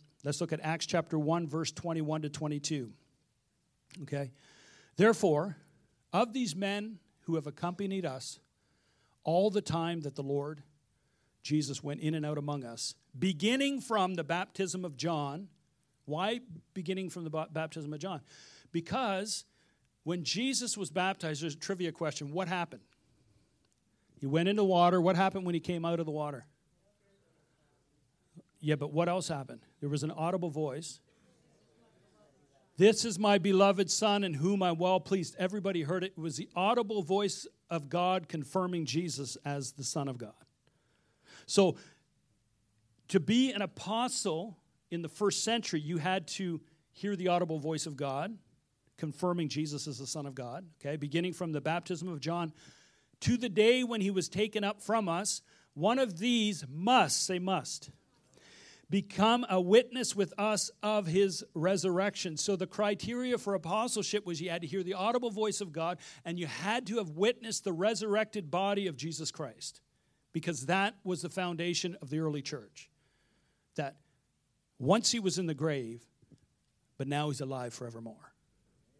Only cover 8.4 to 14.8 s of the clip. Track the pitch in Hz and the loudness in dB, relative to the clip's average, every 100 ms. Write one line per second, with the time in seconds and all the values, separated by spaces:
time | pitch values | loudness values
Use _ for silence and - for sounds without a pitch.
8.4 | _ _ _ _ _ _ _ _ - 170 | _ _ _ _ _ _ _ _ 2 4
9.4 | 208 202 - 160 165 170 143 131 139 143 | 4 2 0 0 0 -2 -6 -6 -2 -2
10.4 | 143 151 - _ _ _ _ _ _ _ | -2 -8 -16 _ _ _ _ _ _ _
11.4 | - 151 139 139 147 143 156 160 151 151 | 0 0 2 -4 -6 -4 -2 0 -2 -2
12.4 | 143 147 123 117 - - _ 131 185 160 | -2 -4 -6 -8 -8 -10 _ -2 -2 2
13.4 | 196 262 277 277 - 220 185 180 151 170 | 2 2 2 -2 0 2 2 0 -2 -2
14.4 | 196 - 190 185 | -2 -4 -4 -2